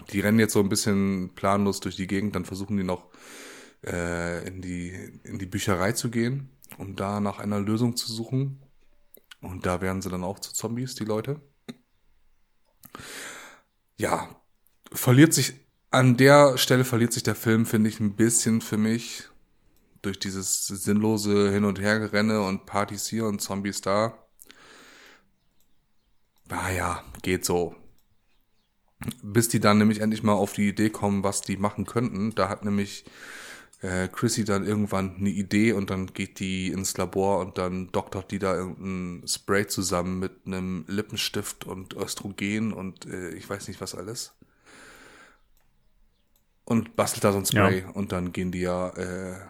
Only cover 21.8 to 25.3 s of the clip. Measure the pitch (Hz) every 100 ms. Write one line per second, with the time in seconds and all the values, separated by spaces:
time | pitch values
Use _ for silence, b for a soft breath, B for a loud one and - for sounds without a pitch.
21.8 | 101 110 107 104 110 107 98 95 - 101
22.8 | 101 101 - 110 110 101 - 98 98 95
23.8 | 98 101 113 - _ - B B B B
24.8 | B B B B B